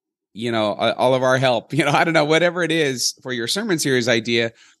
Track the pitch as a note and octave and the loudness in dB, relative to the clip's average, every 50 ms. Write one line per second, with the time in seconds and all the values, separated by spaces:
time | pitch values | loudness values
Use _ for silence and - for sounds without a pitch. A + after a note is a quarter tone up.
0 | _ _ _ _ _ _ - F#2+ A2+ A#2+ A2+ A2+ G#2+ G#2 G2+ - G#2 A#2 - - | _ _ _ _ _ _ -14 -8 -6 -4 -2 0 0 -2 -2 0 0 -2 0 0
1 | A#2 B2+ C3 C3 C3 B2+ B2+ C3 C3 C3 B2 A2 - - - C#3 D#3 C#3+ C#3+ D3+ | 2 2 2 2 2 0 2 2 2 2 0 0 -2 -4 -4 -2 0 2 2 2
2 | F3 E3 D#3+ D#3+ D3+ D3 D#3 D#3+ E3+ F3 E3+ F3+ F3 D#3+ D#3+ E3 D#3 C#3 C3 A#2+ | 2 2 2 2 2 2 2 2 2 2 0 0 -2 -2 0 0 0 0 -2 -2
3 | - - - - - C3 B2+ A#2+ A2+ A#2 - F#3+ A3+ A#3 F3 D#3 - C#3+ C3 B2+ | -4 -6 -6 -8 -10 -8 -6 -6 -4 -4 -4 -4 -4 -2 -2 -2 0 0 0 2
4 | A#2+ A#2+ A#2+ A#2 A2 A#2 A#2 A#2 A#2 A2+ - _ - - _ _ | 2 2 0 0 0 0 0 0 0 -2 -4 _ -20 -20 _ _